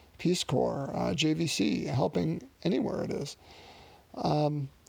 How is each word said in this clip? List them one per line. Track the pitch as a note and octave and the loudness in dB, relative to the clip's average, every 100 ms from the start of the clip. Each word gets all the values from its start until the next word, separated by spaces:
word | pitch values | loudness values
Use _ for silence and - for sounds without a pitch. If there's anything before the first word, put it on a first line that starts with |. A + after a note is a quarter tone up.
| - - | -20 -2
Peace | - F3+ | 0 0
Corps, | - C3 B2 D3 C#3 | 0 0 2 0 -4
uh, | - F3 | -2 0
J | D#3+ D#3 | 2 2
V | D#3 E3+ | 2 0
C, | - - - | 0 0 0
helping | D3+ C3 - F3+ D#3+ E3+ - - | 0 0 2 2 0 -2 -8 -6
anywhere | - G#3+ A3 - | -2 0 0 -2
it | D#3+ | -4
is. | - C#3+ - - - - - - - - | -4 -6 -10 -18 -20 -20 -20 -20 -20 -18
Um, | - E3+ D3+ D3 D3 C3+ - | -4 0 2 2 0 -6 -10